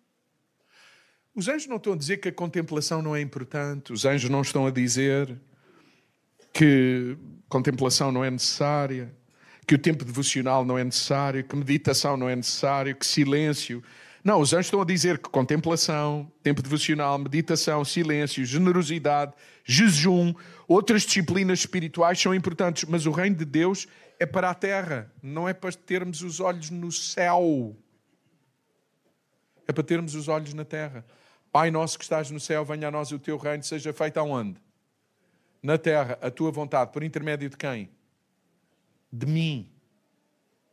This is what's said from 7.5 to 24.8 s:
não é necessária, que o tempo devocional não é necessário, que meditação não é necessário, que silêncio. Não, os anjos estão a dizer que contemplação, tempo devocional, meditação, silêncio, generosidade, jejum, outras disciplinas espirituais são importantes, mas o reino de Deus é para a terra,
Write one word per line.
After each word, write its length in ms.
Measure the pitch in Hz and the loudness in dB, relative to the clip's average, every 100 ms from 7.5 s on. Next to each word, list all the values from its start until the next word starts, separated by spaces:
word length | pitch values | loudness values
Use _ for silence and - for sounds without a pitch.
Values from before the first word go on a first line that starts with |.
| 135 127 127 131 123 139 | 0 0 0 2 2 2
não 140 | 127 | 0
é 60 | 131 | -2
necessária, 840 | 127 - - 143 147 139 131 120 - _ _ - - - | -2 -2 0 0 0 -2 -6 -10 -16 _ _ -20 -14 2
que 80 | |
o 40 | 147 | 4
tempo 260 | 165 156 | 4 0
devocional 600 | 123 123 135 135 127 131 | -4 -4 -2 -2 2 2
não 140 | 127 127 | 2 0
é 60 | |
necessário, 600 | 123 - - 139 139 135 | 0 -2 0 0 0 -2
que 100 | 131 | -4
meditação 640 | 143 135 143 143 135 147 135 | -4 0 2 2 2 2 0
não 120 | 127 | 0
é 60 | |
necessário, 600 | 127 120 - 139 139 135 131 | -2 -4 -2 0 0 -2 -2
que 80 | |
silêncio. 800 | - - 139 147 156 147 - 120 - - - - | 0 2 4 4 2 -2 -6 -10 -12 -20 -20 -4
Não, 160 | 196 208 | 2 4
os 120 | 143 | 4
anjos 140 | 170 180 | 4 2
estão 140 | 202 | 2
a 40 | |
dizer 340 | 175 185 180 156 | 2 2 2 0
que 100 | - | 0
contemplação, 1040 | 139 127 151 160 165 - 151 147 147 147 _ | 0 2 2 2 0 0 0 0 -2 -6 _
tempo 200 | 147 143 | 0 0
devocional, 560 | 131 147 - 151 143 143 | 0 -2 0 0 2 0
meditação, 680 | 139 151 160 160 - 151 | 0 -2 0 0 2 0
silêncio, 600 | 139 175 160 147 143 - | 0 0 0 0 0 -2
generosidade, 880 | 123 143 185 180 151 165 147 147 143 - - - | -2 2 4 4 2 0 2 2 0 -8 -20 -20
jejum, 720 | - 127 220 147 175 180 175 165 - - - | 0 6 6 6 4 4 2 -2 -10 -20 2
outras 360 | 175 214 214 | 4 6 2
disciplinas 580 | - 202 165 180 190 180 | 4 0 0 0 0 0
espirituais 580 | - 185 165 170 170 180 | -2 -4 -4 2 2 4
são 160 | 190 | 2
importantes, 540 | 190 185 165 180 165 - | 2 -2 -2 -2 -2 -2
mas 180 | 170 156 | 0 0
o 40 | |
reino 260 | 151 190 180 | 0 0 0
de 80 | |
Deus 420 | 156 143 175 196 - - - _ | 0 2 2 0 -6 -16 -20 _
é 60 | 170 | -2
para 240 | 185 180 | 0 0
a 40 | |
terra, 580 | 175 196 196 | -2 -2 -2